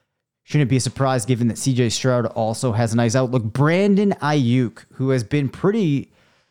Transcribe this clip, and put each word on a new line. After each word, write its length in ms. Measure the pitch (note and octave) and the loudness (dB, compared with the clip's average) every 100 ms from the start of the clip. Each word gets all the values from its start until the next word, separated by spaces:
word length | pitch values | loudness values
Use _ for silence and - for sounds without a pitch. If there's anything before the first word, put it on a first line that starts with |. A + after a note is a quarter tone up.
| _ _ _ _ | _ _ _ _
Shouldn't 260 | - D3+ C3 | -4 0 2
be 60 | B2+ | 0
a 40 | |
surprise 460 | A2+ - C3+ C3 A2+ | 0 -2 0 0 -2
given 220 | A#2 A#2 | 0 0
that 100 | - | -2
C 160 | - | -2
J 140 | B2+ A#2+ | 0 0
Stroud 380 | - C3 B2 A2+ | 0 0 0 -2
also 460 | - A2 A2 C3 | -2 -4 -2 -2
has 200 | G#2+ A#2 | 0 0
a 40 | A2+ | 0
nice 180 | A#2 | 0
outlook. 300 | B2+ C3 B2+ | 0 0 -2
Brandon 680 | A2 B2+ C#3+ F3 G3+ G3 G#3 - | -2 0 2 2 2 2 2 0
Ayuk, 600 | C#3+ D3+ A#2+ B2+ A#2+ - - | -2 0 2 2 0 -6 -14
who 160 | - C3 | -6 -2
has 140 | C3 | -2
been 240 | A2 D3 C#3 | 0 -2 -2
pretty, 640 | - F#3 A3 F3 C#3 - _ _ _ _ | -2 0 0 0 0 -4 _ _ _ _